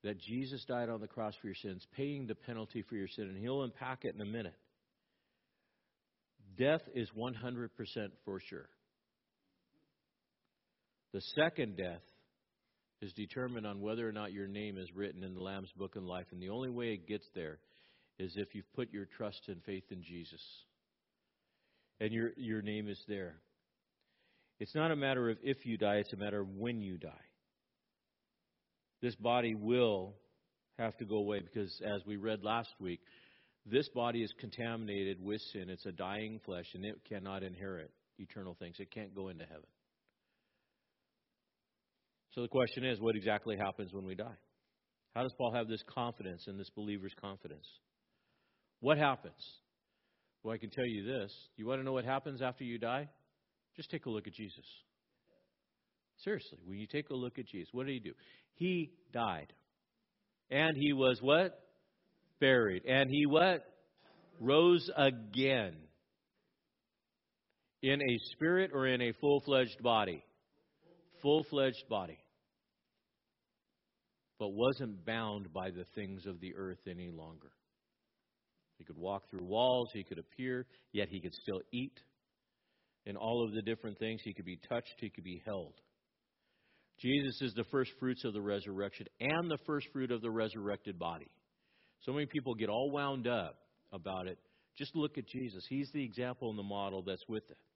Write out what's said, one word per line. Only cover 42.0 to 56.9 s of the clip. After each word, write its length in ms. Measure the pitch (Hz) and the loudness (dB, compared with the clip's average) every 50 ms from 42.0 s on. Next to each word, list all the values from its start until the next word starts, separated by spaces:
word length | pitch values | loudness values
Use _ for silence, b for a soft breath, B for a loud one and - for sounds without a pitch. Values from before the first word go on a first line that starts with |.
| _ _ _ _ _ _ - | _ _ _ _ _ _ -6
So 80 | 127 | -6
the 60 | 120 117 | -4 2
question 360 | - 135 123 113 - 127 123 | 4 4 4 4 2 -2 0
is, 160 | 131 120 98 | 0 0 2
what 160 | 110 113 110 | 4 2 2
exactly 400 | 107 95 110 104 104 - 113 107 | 4 2 2 2 2 0 -2 -2
happens 360 | 98 104 98 95 - 104 90 | 0 0 -2 -2 -4 -8 -8
when 120 | 95 98 95 | -6 -8 -6
we 100 | 95 95 | -6 -6
die? 220 | 90 107 120 107 - _ _ _ _ _ _ _ _ _ _ _ _ _ _ _ | -6 -6 -8 -8 -16 _ _ _ _ _ _ _ _ _ _ _ _ _ _ _
How 60 | 120 | -2
does 100 | 127 131 - | -2 -2 0
Paul 160 | - 131 117 | 0 0 2
have 140 | 113 120 113 | 2 2 0
this 160 | 110 113 104 - - | 0 -4 -6 -6 -6
confidence 520 | - 131 120 120 117 - 95 92 87 85 - | -4 -2 -2 -2 -4 -6 -8 -8 -8 -8 -10
and 140 | - 98 98 | -10 -8 -8
this 100 | 95 - _ | -10 -10 _
believer's 380 | 104 104 104 104 98 92 98 - - | -8 -4 -4 -4 -4 -6 -8 -10 -10
confidence? 460 | - 101 98 98 - 78 73 76 - - - - _ _ _ _ _ _ _ _ _ _ _ _ _ _ _ _ _ _ _ _ | -10 -10 -10 -10 -12 -14 -14 -14 -16 -20 -20 -20 _ _ _ _ _ _ _ _ _ _ _ _ _ _ _ _ _ _ _ _
What 180 | - 135 156 147 | 4 4 6 6
happens? 360 | 151 139 131 - - 95 - - - - - - _ _ _ _ _ _ _ _ _ _ _ _ _ _ _ _ | 6 4 4 2 -4 -16 -16 -16 -18 -18 -18 -20 _ _ _ _ _ _ _ _ _ _ _ _ _ _ _ _
Well, 120 | - 110 113 | -4 -4 -4
I 40 | 104 | -4
can 120 | 113 107 | -4 -6
tell 160 | - 139 127 | -2 0 0
you 180 | 123 113 104 98 | 0 0 -2 -2
this. 280 | 110 135 127 98 101 - - - - _ | -2 -2 -2 -4 -4 -8 -16 -20 -20 _
You 100 | - 107 | -8 -4
want 140 | 117 131 135 | -2 -2 0
to 40 | 135 | 0
know 80 | 135 | 0
what 120 | 131 127 117 | 0 0 2
happens 360 | 127 131 135 - 156 139 120 | 2 0 0 0 -4 -4 -2
after 240 | 131 127 127 - 135 | -2 -2 -2 -4 -6
you 140 | 120 117 113 | -6 -4 -2
die? 300 | 113 117 123 139 147 147 - _ _ _ _ _ _ _ _ _ _ _ _ | -2 0 0 -2 -2 -6 -12 _ _ _ _ _ _ _ _ _ _ _ _
Just 140 | - 156 - | -16 -10 -6
take 160 | - 156 - | -6 -4 -4
a 40 | 131 | -2
look 180 | 110 107 - 104 | -4 -2 -4 -6
at 40 | |
Jesus. 320 | - - 110 95 - - - - - - _ _ _ _ _ _ _ _ _ _ _ _ _ _ _ _ _ _ _ _ _ _ _ _ _ _ _ _ - | -10 -10 -10 -10 -12 -16 -20 -20 -20 -20 _ _ _ _ _ _ _ _ _ _ _ _ _ _ _ _ _ _ _ _ _ _ _ _ _ _ _ _ -4
Seriously, 340 | 190 214 165 - - - 82 87 | -2 -2 -2 -4 -10 -18 -16 -12
when 140 | 87 95 101 | -10 -8 -8
you 80 | 107 | -8
take 240 | 110 | -4